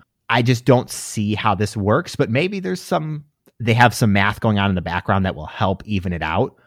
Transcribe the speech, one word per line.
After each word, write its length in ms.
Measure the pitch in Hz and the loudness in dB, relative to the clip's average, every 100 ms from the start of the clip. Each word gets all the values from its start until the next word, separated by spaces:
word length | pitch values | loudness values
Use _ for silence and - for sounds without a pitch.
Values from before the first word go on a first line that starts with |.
| _ _ - | _ _ -2
I 100 | 117 | 0
just 240 | 123 120 | 2 2
don't 240 | - 127 - | 4 4 2
see 460 | - - - 104 | -10 -8 -4 -2
how 200 | 104 110 | 0 0
this 220 | 95 104 110 | 0 -2 -2
works, 400 | 98 135 180 - | 0 0 0 -4
but 140 | - | 0
maybe 280 | 120 185 202 | 0 -2 -4
there's 220 | 185 180 | -6 -8
some, 460 | - 175 156 151 - _ _ - | -4 -4 -4 -8 -12 _ _ -4
they 140 | 117 | 2
have 200 | 113 120 | 4 4
some 200 | - 113 | 4 4
math 260 | 98 101 - | 4 2 0
going 180 | 113 104 | 0 2
on 120 | 98 | 0
in 40 | |
the 60 | 92 | 0
background 460 | 82 87 - 98 92 | -2 -4 0 2 0
that 100 | 76 | -4
will 80 | |
help 380 | 78 - 98 95 | -10 -2 -2 -2
even 300 | - 101 92 | -4 -4 -2
it 80 | 85 | -4
out. 340 | 80 87 139 - | -2 0 -2 -6